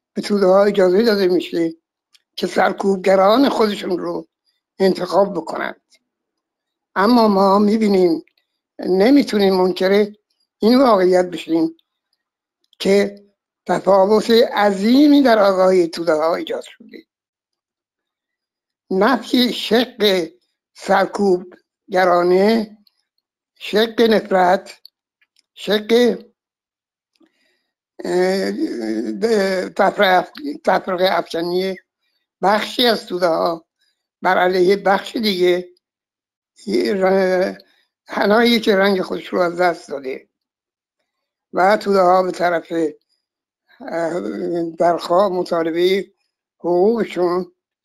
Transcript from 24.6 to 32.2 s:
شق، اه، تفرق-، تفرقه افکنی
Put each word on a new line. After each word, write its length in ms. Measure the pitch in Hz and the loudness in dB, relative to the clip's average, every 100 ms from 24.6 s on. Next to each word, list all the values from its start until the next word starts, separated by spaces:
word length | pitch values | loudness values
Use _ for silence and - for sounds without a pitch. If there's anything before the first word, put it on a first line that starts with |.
| - - _ _ _ _ _ _ _ | -4 -20 _ _ _ _ _ _ _
شق، 680 | - - 214 214 226 240 185 - _ _ _ _ _ _ _ _ _ 50 _ _ _ _ _ _ - 185 | -12 -4 -4 0 2 2 -2 -10 _ _ _ _ _ _ _ _ _ _ _ _ _ _ _ _ -14 -4
اه، 460 | 180 185 190 196 220 320 240 220 220 240 208 226 208 190 185 190 | -2 0 -2 -4 -6 -6 -6 -6 -6 -6 -4 -2 0 -2 -4 -6
تفرق-، 600 | - 190 185 196 180 170 - 147 147 - | -2 0 2 2 2 -2 -10 -12 -6 -2
تفرقه 420 | 185 - 180 190 | -2 -2 -2 0
افکنی 640 | 170 - 165 175 180 190 185 _ _ _ _ | 0 -4 -6 -4 -4 -4 -8 _ _ _ _